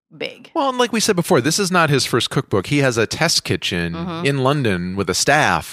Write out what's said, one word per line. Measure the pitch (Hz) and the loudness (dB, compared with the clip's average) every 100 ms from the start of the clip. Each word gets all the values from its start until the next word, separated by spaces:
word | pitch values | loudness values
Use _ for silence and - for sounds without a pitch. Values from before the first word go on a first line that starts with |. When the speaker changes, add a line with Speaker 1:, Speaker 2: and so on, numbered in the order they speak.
| _ 156 | _ -12
Speaker 1:
big. | - - - | -12 -12 -8
Speaker 2:
Well, | 330 277 | -4 -2
and | 254 | 0
like | 240 | 0
we | 220 | 0
said | 214 | 0
before, | 180 - 165 | 0 2 2
this | 131 170 | 2 0
is | 190 | 0
not | 180 160 | 2 2
his | 139 - | 2 2
first | 123 - | 0 0
cookbook. | 147 - 104 87 | -4 0 -2 0
He | 143 | 2
has | 135 117 | 2 2
a | 107 | 0
test | - 160 - | 0 0 0
kitchen | - 95 - 90 85 | -2 -4 -2 -4 -4
Speaker 1:
Mm-hmm. | 85 180 165 139 | -6 -8 -4 -2
Speaker 2:
in | 139 | 0
London | 131 151 117 90 90 95 | 0 0 0 -2 -2 -4
with | 92 | -2
a | |
staff, | 90 - 147 117 82 - | 0 2 2 4 0 -2